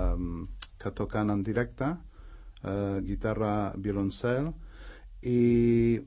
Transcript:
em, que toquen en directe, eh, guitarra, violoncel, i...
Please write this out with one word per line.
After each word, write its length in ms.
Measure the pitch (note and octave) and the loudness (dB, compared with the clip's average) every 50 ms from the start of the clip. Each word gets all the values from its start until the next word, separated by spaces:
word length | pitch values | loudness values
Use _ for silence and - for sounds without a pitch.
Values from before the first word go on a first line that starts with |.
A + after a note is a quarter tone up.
| F#2 | 2
em, 420 | F2+ F2+ F2 F2+ F2 F2 E2+ F2 - - - - - - | 2 2 2 0 -2 -4 -4 -6 -8 -8 -10 -12 -12 -12
que 160 | - - - | -8 -8 -6
toquen 400 | G#2+ - G#2+ G2+ - A2 G#2+ G#2 | -4 -4 -4 -2 0 0 2 2
en 120 | G#2 G2+ F#2+ | 2 0 0
directe, 500 | G#2+ G#2+ A#2 A#2+ A#2 - - C3 C#3 F3 F3 - - - - - - - - - - - - | 0 0 0 -2 -2 -2 -2 -2 -2 -2 -4 -8 -12 -18 -18 -18 -16 -16 -16 -16 -18 -16 -10
eh, 400 | - G2+ G2 G2+ G2+ G2 G2 G2 | -6 -4 -2 -2 0 0 -2 -2
guitarra, 720 | F#2+ F#2 G2+ G2 - A2+ A2 G2+ A2 G#2 G#2 G#2+ G#2 G2 G2 | -2 -2 -4 -2 -2 -2 0 0 0 0 0 0 -2 -2 -4
violoncel, 800 | G2 G2 G#2 G2+ G2+ G2 G2 G2 - - A#2+ B2 B2+ C#3+ D#3+ E3 - - - - - - - - - - - - - | -4 -4 -2 0 0 0 -2 -2 -2 -2 0 0 0 0 -2 -4 -8 -12 -16 -16 -16 -16 -16 -16 -16 -18 -18 -16 -8
i... 800 | - B2+ B2 A#2+ A#2+ A#2+ A#2+ A#2 A#2 A#2 A#2 A#2 A#2 A#2 A#2 A2+ - | -4 0 4 4 6 6 6 6 6 6 6 6 6 6 4 2 0